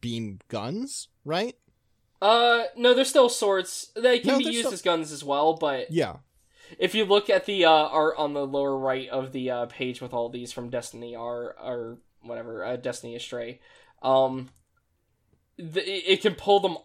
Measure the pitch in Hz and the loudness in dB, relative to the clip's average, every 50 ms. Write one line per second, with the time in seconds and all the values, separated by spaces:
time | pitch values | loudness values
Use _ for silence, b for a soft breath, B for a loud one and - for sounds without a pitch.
0 | - 120 113 113 113 104 95 - _ - 120 104 107 127 180 220 269 277 - - | -10 -8 -6 -6 -6 -8 -10 -14 _ -10 -8 -8 -6 -6 -8 -8 -8 -10 -10 -12
1 | - - _ _ - 143 160 180 220 247 - _ _ _ _ _ _ _ _ _ | -14 -16 _ _ -10 -6 -4 -4 -4 -6 -8 _ _ _ _ _ _ _ _ _
2 | _ _ _ - 190 208 226 233 240 240 233 233 226 - - 240 240 247 247 262 | _ _ _ 0 4 4 6 6 6 4 4 2 0 -2 -2 2 4 4 6 6
3 | 269 262 - 285 247 233 240 - 214 202 196 185 180 - - - - - - 220 | 4 4 6 6 6 6 4 2 2 2 2 2 0 -4 -8 -12 -12 -12 -2 2
4 | 233 247 247 247 - 240 269 269 - - 233 233 226 262 202 170 - 180 170 165 | 4 4 4 4 4 2 2 2 2 0 -2 -2 -2 -2 -4 -2 0 0 0 0
5 | 156 151 151 139 147 139 139 143 151 160 160 160 160 147 135 127 - - 156 170 | 0 -4 -10 -8 -4 -2 0 2 4 2 2 2 0 -2 0 -2 -4 -4 -2 -2
6 | 131 92 - - _ _ _ _ _ _ B B B B B B 185 180 214 220 | -2 -2 -4 -12 _ _ _ _ _ _ B B B B B B -2 0 2 2
7 | 208 185 202 208 202 - 196 185 - 208 202 190 170 160 160 151 151 - 135 156 | 2 4 4 4 4 4 2 2 2 0 0 4 6 6 8 6 6 4 2 2
8 | 151 160 - 156 151 147 147 143 139 135 139 139 139 139 135 135 135 131 131 131 | 2 2 0 0 -2 -2 -2 -4 -4 -2 -2 -2 0 0 -2 -2 -2 -2 -2 -2
9 | 131 - 123 131 131 131 135 131 127 127 123 120 120 120 - - 127 127 123 - | -4 -6 -6 -6 -6 -6 -6 -6 -4 -4 -4 -4 -6 -6 -6 -6 -6 -6 -6 -8
10 | 127 120 127 120 117 117 123 123 123 117 - - 123 123 127 120 120 - - 117 | -10 -8 -6 -6 -6 -6 -8 -10 -12 -12 -12 -12 -10 -8 -6 -8 -8 -8 -12 -14
11 | 120 120 120 113 117 120 120 120 120 - - - - 127 123 120 113 117 123 - | -14 -14 -12 -10 -10 -8 -8 -8 -8 -10 -12 -12 -10 -8 -8 -8 -8 -10 -12 -16
12 | _ _ _ _ - 120 117 117 113 120 113 101 92 113 - - 135 123 120 - | _ _ _ _ -14 -12 -12 -12 -10 -10 -10 -8 -6 -6 -6 -6 -6 -8 -8 -8
13 | - 117 117 120 - - 127 120 117 120 127 - b b b b b b b b | -10 -14 -12 -12 -12 -10 -10 -10 -10 -10 -12 -16 b b b b b b b b
14 | - 131 135 135 131 131 131 131 127 - _ _ _ _ _ _ _ _ _ _ | 0 4 4 4 4 4 0 -4 -12 -14 _ _ _ _ _ _ _ _ _ _
15 | _ _ _ _ _ _ _ _ _ _ _ - 170 160 156 196 - 190 196 180 | _ _ _ _ _ _ _ _ _ _ _ -16 -12 -8 -6 -6 -4 -4 -4 -2
16 | 160 190 190 185 - 202 170 - - 202 202 196 190 180 165 - - | 0 2 2 2 2 0 -2 0 2 4 4 4 4 0 -2 -4 -4